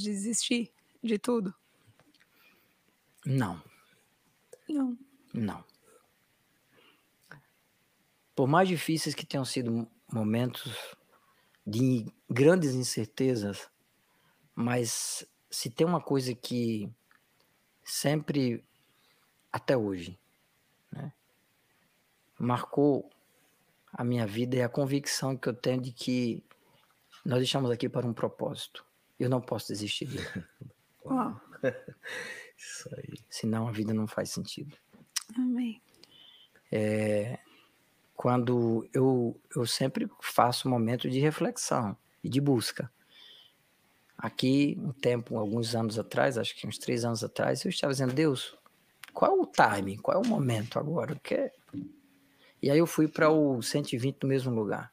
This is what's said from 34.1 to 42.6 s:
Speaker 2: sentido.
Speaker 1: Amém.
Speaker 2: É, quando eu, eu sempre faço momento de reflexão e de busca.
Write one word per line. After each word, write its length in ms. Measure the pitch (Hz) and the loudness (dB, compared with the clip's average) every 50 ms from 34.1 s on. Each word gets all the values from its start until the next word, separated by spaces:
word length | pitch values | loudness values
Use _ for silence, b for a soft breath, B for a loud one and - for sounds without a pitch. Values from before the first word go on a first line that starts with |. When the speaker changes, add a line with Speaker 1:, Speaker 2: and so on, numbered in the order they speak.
| - - 101 - | -2 -4 -4 -4
Speaker 2:
sentido. 460 | - - 107 - - - 143 143 - - _ _ _ - - _ - - - - 220 247 | -4 -8 -8 -8 -10 -12 -14 -14 -16 -20 _ _ _ -20 -18 _ -12 -12 -12 -8 -4 -2
Speaker 1:
Amém. 420 | 254 247 247 240 247 233 220 - _ _ _ B B B B B B B B B B B B B _ - - | -2 0 0 -2 -2 -4 -6 -10 _ _ _ B B B B B B B B B B B B B _ -4 -2
Speaker 2:
É, 640 | 107 107 107 107 107 107 107 104 104 104 117 127 - - b b b b b b b _ _ _ _ _ _ _ | 0 0 0 0 0 2 2 2 0 0 -2 -6 -10 -12 b b b b b b b _ _ _ _ _ _ _
quando 720 | - - 123 123 123 120 120 123 120 117 117 113 113 - - - | -2 0 2 4 4 4 4 4 4 4 4 2 0 0 0 2
eu, 480 | 135 131 135 131 123 120 113 - - _ - - | 4 4 6 6 4 2 0 -2 -6 _ -6 -2
eu 100 | 143 120 | -2 0
sempre 460 | 113 - - 135 131 - 220 240 - - - | 0 0 0 0 0 0 -2 -4 -4 -6 -10
faço 480 | - - - - 117 120 120 - - 135 | -10 -2 4 4 4 6 4 2 0 2
momento 400 | 127 120 113 110 123 123 - 135 | 2 2 2 2 0 -2 -2 0
de 120 | 127 135 | 0 2
reflexão 760 | 143 156 151 - 170 240 240 - - - - 135 117 101 - - _ _ _ _ - | 2 2 2 2 -2 -2 -2 -4 -2 0 0 0 0 0 -4 -8 _ _ _ _ -6
e 60 | - | -2
de 120 | 113 135 | 0 2
busca. 500 | 143 143 135 113 | 4 4 4 4